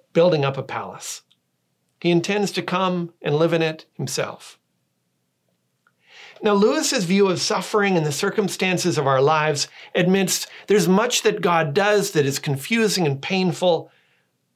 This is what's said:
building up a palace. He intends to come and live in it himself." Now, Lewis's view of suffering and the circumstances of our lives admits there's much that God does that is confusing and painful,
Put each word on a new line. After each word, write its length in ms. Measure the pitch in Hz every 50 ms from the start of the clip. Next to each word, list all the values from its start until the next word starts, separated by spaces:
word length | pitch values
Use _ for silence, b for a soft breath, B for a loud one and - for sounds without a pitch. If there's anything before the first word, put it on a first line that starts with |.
| _ _
building 320 | - 170 170 180 165 147 139
up 120 | 139 135
a 60 | 135
palace. 600 | - - 117 113 107 92 95 - - - - - _ _ _ _ _ _ _ _ _ _ _ _ _ _ _ _
He 120 | - 170
intends 400 | 175 170 170 - 196 208 202 180
to 100 | - 180
come 500 | - - 180 185 190 185 180 175 170 165 _ _
and 160 | - 151 147
live 160 | 151 165 165
in 80 | 170 160
it 240 | 160 160 156 160 - _ _
himself." 640 | - 139 135 - 147 - - - - - - - _ _ _ _ _ _ _ _ _ _ _ _ _ _ _ _ _ _ _ _ _ _ _ _ _ _ _ _ B B B B B B B B B
Now, 120 | - 214
Lewis's 500 | 208 196 208 247 302 311 302 - 285 247
view 240 | 180 165 196 202 202
of 140 | 190 175 139
suffering 560 | - - 214 185 175 - - 208 202 196 185
and 100 | 165 156
the 60 | 151
circumstances 840 | 139 - 202 196 196 220 202 175 - - 190 185 180 - - 175 135
of 120 | 151 135 135
our 120 | 135 131
lives 460 | 139 151 156 151 151 156 147 135 - B B B B B
admits 540 | B 185 170 180 190 196 190 185 - - - B B B B B
there's 180 | 202 208 165
much 360 | 175 185 202 233 240 - -
that 180 | - 220 208 202
God 340 | 170 180 170 165 160 147 143
does 380 | 202 196 208 208 202 190 -
that 120 | - 151 135
is 140 | 139 135 -
confusing 720 | - 151 135 139 - - 226 233 220 202 170 185 170 143
and 120 | 135 135
painful, 720 | - - 190 190 185 175 151 - 185 180 165 147 139 b b b b b b b b b b _ _ _ _